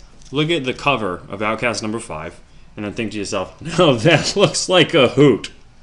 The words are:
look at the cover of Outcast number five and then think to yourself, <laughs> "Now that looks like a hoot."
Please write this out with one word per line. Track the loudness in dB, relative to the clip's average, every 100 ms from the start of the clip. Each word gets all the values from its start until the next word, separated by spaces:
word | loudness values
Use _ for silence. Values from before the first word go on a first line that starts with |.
| -20 -20 -8
look | -4 -2
at | -2 -4
the |
cover | -4 -2 -2 -2 -6 -10
of | -6
Outcast | -4 -2 -2 -4
number | -6 -8
five | -8 -12 -12 -16 -20 -20 -20 -12
and | -8
then |
think | -6 -6
to | -6
yourself, | -6 -6 -6 -10
<laughs> | -6 2
"Now | 4
that | 4 4 2 2 0
looks | 0 0 0
like | 2 4
a | 4 4
hoot." | 6 4 4 -2 -16 -20 -20